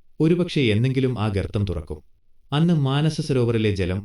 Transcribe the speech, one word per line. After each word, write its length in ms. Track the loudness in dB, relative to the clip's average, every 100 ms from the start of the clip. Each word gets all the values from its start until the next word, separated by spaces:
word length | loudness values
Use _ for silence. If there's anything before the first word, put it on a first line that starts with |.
| -20 -2
ഒരുപക്ഷേ 420 | 2 2 0 0
എന്നെങ്കിലും 520 | 2 2 0 0 -2 -2
ആ 80 | -2
ഗർത്തം 360 | -2 -2 -2 -2
തുറക്കും. 340 | -4 -8 -14 -16 -20 _ -20 _
അന്ന് 220 | 0 2
മാനസ 480 | 2 2 2 0 0
സരോവറിലെ 500 | -2 0 2 2 0 0
ജലം 240 | -2 -4